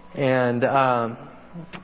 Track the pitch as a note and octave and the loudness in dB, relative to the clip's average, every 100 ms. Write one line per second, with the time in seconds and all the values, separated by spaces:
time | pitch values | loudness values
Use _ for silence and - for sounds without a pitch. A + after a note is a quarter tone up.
0 | - - C3+ B2+ B2 A#2+ B2 C3+ C3 B2 | -14 -2 0 2 2 2 2 4 4 2
1 | A#2 A2 C#3+ - - E3+ D#3+ - | -2 -6 -16 -20 -18 -16 -14 -16